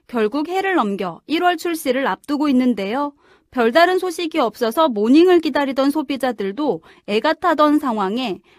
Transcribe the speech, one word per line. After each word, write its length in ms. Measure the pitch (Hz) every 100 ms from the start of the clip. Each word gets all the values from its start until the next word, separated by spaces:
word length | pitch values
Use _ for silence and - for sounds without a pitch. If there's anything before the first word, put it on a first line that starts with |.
| _
결국 400 | 240 214 269 311
해를 260 | 370 381
넘겨 460 | 349 214 196 190 165 -
일월 280 | 311 359 349
출시를 520 | 349 320 277 254 254
앞두고 400 | 185 - 285 302
있는데요. 640 | 254 254 208 196 247 285 285 _ _ _
별다른 480 | 254 226 262 349 370
소식이 400 | 370 339 339 320
없어서 480 | 233 - 226 226 320
모닝을 500 | 214 220 285 359 349
기다리던 520 | 311 285 277 269 269
소비자들도 920 | 302 277 277 262 247 196 202 294 170 - - -
애가 280 | 208 294
타던 440 | 320 359 302 302 294
상황에 640 | 285 220 190 226 254 180 _